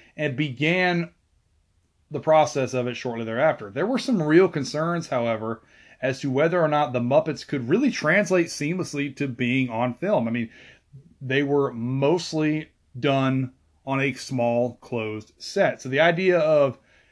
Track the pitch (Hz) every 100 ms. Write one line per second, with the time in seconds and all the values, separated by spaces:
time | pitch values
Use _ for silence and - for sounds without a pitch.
0 | _ - 151 123 151 117 151 180 180 175
1 | 170 _ _ _ _ _ _ _ _ _
2 | _ 147 160 156 147 143 123 127 123 120
3 | 127 117 113 113 156 - 101 110 196 262
4 | - 214 151 160 190 160 127 151 165 170
5 | 165 127 117 110 110 113 _ _ - _
6 | 131 131 143 127 160 180 156 147 143 123
7 | 120 147 156 135 - 143 117 196 277 -
8 | 151 185 208 185 165 - 147 185 143 143
9 | 143 135 143 117 120 131 127 113 123 117
10 | 185 196 117 120 113 - - - _ 135
11 | - _ 131 135 143 143 135 120 120 135
12 | 139 175 165 156 156 156 151 _ _ 127
13 | 143 135 135 131 127 - _ _ 135 135
14 | 139 131 - 131 120 120 123 117 - 120
15 | 110 107 - _ - 202 175 - 131 135
16 | 165 170 185 175 156 151 139 - _ _
17 | _